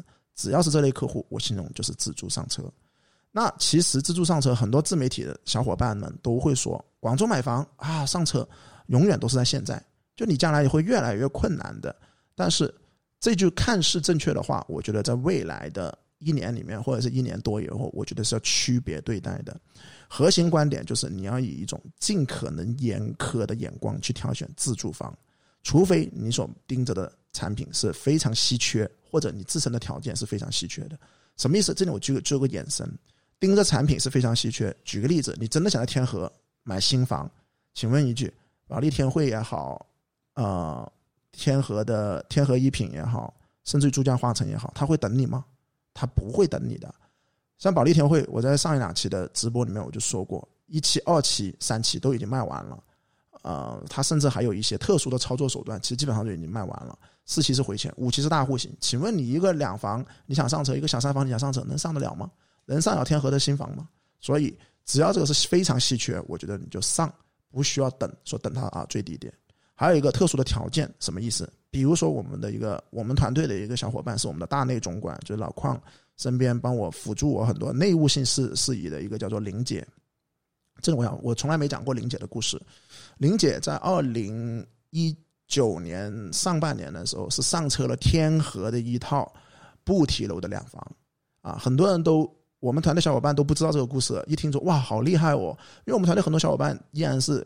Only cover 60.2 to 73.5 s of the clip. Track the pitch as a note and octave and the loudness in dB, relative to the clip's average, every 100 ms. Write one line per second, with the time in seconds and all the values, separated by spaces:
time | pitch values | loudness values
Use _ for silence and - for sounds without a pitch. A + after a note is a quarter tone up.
60.2 | - C#3 B2+ D3+ C3+ C#3 D3+ - C#3 C3+ | -4 0 0 0 0 0 0 0 0 2
61.2 | C3+ A#2 C#3 C3 - C#3 E3+ D3+ B2+ - | 0 0 0 -2 -2 -4 -2 -2 -4 -6
62.2 | F3+ - _ _ - C#3+ F#3 G3+ B2+ D3+ | -10 -14 _ _ -4 0 2 2 2 2
63.2 | C3+ C#3 C#3+ C#3+ - - D#3+ _ _ _ | 2 2 2 0 -4 -10 -14 _ _ _
64.2 | - C#3+ C#3 - - _ - C3+ E3 G3+ | -2 0 0 -4 -18 _ -2 2 4 4
65.2 | C#3+ D3 - F3 F#3 B2+ - A#2+ - F2 | 2 2 4 4 4 2 2 0 -2 -4
66.2 | E2+ E2+ E2+ G2+ - F#2 - - D#3+ - | -6 -8 -6 -8 -8 -6 -2 0 -2 -4
67.2 | _ _ _ B2+ C#3 - C3 - - - | _ _ _ -2 -2 0 -2 -2 -8 -8
68.2 | - - - B2+ A2+ - - - G2 D#2+ | -10 -6 -4 -4 -4 -6 -6 -6 -6 -8
69.2 | - - _ _ _ - B2+ D#3+ C#3 - | -12 -16 _ _ _ 0 4 6 4 4
70.2 | F3+ C3+ B2+ - E2+ D#3 - - - F2 | 4 4 0 0 -2 -2 -4 -6 -8 -4
71.2 | A#2 - - _ _ C3 C3+ E3+ - C3 | -4 -4 -8 _ _ 0 2 4 2 -2
72.2 | F2 G2 G#2 A2 A2 G2 - A2+ A2+ C#3 | -4 -6 -6 -4 -4 -6 -8 -8 0 2
73.2 | A2+ C3 D#3 | 2 2 0